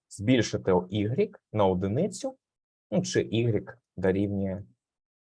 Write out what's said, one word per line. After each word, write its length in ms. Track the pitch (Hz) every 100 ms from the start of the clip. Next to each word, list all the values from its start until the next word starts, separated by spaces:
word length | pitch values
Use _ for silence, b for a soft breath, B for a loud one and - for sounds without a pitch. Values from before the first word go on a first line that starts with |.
| _
збільшити 680 | - 101 131 - 104 - 90 90
ігрік 500 | 107 104 135 214 - _
на 140 | 107 95
одиницю, 680 | 92 95 117 196 - 262 262 _ _ _ _ _
ну, 120 | 202
чи 180 | - 117
ігрік 580 | - 110 120 101 92 - _ -
дорівнює 680 | 95 95 101 101 98 90 98 _ _ _ _ _ _